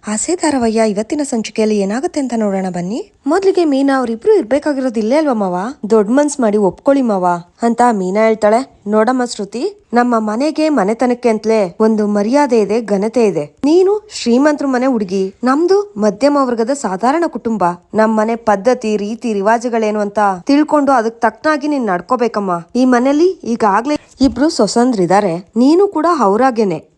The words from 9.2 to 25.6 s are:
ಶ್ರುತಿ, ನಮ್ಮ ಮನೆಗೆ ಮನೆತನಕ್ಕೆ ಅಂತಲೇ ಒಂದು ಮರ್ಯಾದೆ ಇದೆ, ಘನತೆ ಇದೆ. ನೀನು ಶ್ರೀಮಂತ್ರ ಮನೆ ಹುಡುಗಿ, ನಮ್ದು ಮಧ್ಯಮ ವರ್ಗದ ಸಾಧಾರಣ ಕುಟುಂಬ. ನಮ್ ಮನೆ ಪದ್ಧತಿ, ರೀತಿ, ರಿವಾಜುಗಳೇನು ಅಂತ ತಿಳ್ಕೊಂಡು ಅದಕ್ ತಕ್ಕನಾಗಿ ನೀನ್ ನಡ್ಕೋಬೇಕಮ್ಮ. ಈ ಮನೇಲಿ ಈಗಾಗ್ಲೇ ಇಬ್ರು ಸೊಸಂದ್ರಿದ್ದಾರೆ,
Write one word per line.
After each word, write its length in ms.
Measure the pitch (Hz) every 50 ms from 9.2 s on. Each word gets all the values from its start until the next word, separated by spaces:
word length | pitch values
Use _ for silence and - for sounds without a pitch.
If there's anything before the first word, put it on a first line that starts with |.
| 247 240 -
ಶ್ರುತಿ, 300 | - 208 196 - 233 285 403 403 - _ _ - 240
ನಮ್ಮ 180 | 240 247 240 226 220 214
ಮನೆಗೆ 360 | 208 233 277 311 302 311 311 311 302 254
ಮನೆತನಕ್ಕೆ 520 | 185 190 226 233 269 247 247 240 - 240 220
ಅಂತಲೇ 260 | 208 208 214 220 220 202 175 175 _ 220
ಒಂದು 180 | 220 220 208 214 208 208
ಮರ್ಯಾದೆ 420 | 202 202 220 247 285 294 262 247 226 208
ಇದೆ, 120 | 185 208 233 240 190 202
ಘನತೆ 300 | 190 196 220 220 254 233 208
ಇದೆ. 140 | 170 160 147 147 _ _ - 277
ನೀನು 240 | 311 359 381 370 415 427 415 - - -
ಶ್ರೀಮಂತ್ರ 460 | - 240 233 247 285 302 294 294 294 277 262
ಮನೆ 120 | 240 254 269 262
ಹುಡುಗಿ, 300 | 226 208 175 185 196 190 190 196 _ - 247
ನಮ್ದು 280 | 269 294 339 349 381 403 403 403 - 208 208
ಮಧ್ಯಮ 320 | 214 185 208 262 285 285 285 269 247
ವರ್ಗದ 260 | 240 220 233 226 277 - -
ಸಾಧಾರಣ 380 | 208 185 185 226 247 277 330 349 320 -
ಕುಟುಂಬ. 280 | 233 _ 233 226 208 185 170 175 175 _ _ - 208
ನಮ್ 160 | 220 220 220 220
ಮನೆ 140 | 214 220 233 233 233 226
ಪದ್ಧತಿ, 420 | 208 196 190 254 247 247 247 220 214 202 202
ರೀತಿ, 240 | 208 233 226 - 240 220 202
ರಿವಾಜುಗಳೇನು 640 | 190 208 226 240 220 247 226 233 220 214 208 214 208 208
ಅಂತ 120 | 202 214 208 202 190 180 175 -
ತಿಳ್ಕೊಂಡು 420 | 277 285 302 294 302 294 285 269 277 247
ಅದಕ್ 220 | 214 226 226 - - 220
ತಕ್ಕನಾಗಿ 420 | 220 - - 311 311 294 254 302 294
ನೀನ್ 140 | 277 247 208 180
ನಡ್ಕೋಬೇಕಮ್ಮ. 580 | 175 175 - 247 226 240 226 226 214 202 190 175 170 170 _ _ 240
ಈ 40 | 254 254 254
ಮನೇಲಿ 340 | 240 247 269 285 294 339 370 370 - - 220 233
ಈಗಾಗ್ಲೇ 420 | 226 233 208 190 208 233 285 302 294 - _ _ _ 262 226
ಇಬ್ರು 200 | 214 233 277 320 330 -
ಸೊಸಂದ್ರಿದ್ದಾರೆ, 720 | 226 190 - 233 240 262 247 202 180 156 180 202 208 190 165 170 196 _ _ 220